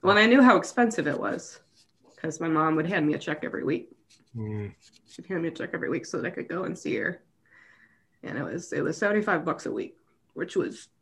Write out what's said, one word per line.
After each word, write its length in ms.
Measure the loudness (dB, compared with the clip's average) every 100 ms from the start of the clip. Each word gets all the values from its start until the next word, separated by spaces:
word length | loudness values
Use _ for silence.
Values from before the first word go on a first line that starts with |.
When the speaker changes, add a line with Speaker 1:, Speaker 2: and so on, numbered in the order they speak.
Speaker 1:
Well, 140 | 6 6
and 20 |
I 60 | 8
knew 160 | 10
how 160 | 10 8
expensive 500 | 4 0 0 2 -2
it 100 | -2
was, 420 | -4 -6 -10 -20 _ _ _ _ _ _
'cause 220 | -8 -4
my 100 | 0
mom 260 | 2 2 2
would 120 | 0
hand 200 | 0 0
me 60 |
a 60 | 0
check 240 | -4 -6
every 200 | -4 -4
week. 260 | -2 -4 -6 -20 _ _ _ -10
Speaker 2:
Mm. 400 | -8 -8 -10 -14 _ _ _
Speaker 1:
She'd 180 | -20 -8
hand 160 | -4
me 40 | -4
a 40 |
check 200 | -6 -8
every 160 | -6 -4
week 160 | -4 -4
so 140 | -6
that 80 | -6
I 80 | -6
could 140 | -8
go 160 | -6 -6
and 120 | -6
see 180 | -4 -2
her. 260 | -2 -6 _ _ _ _ _ _ _ _ _ _
And 160 | -10 -8
it 60 |
was, 300 | -6 -8 -6
it 80 | -4
was 160 | -2 -2
seventy-five 480 | 0 0 2 0 0
bucks 200 | -4 -4
a 60 |
week, 240 | -6 -8 -12 _ _ _
which 240 | -10 -4 -2
was 320 | -2 -6 -20 _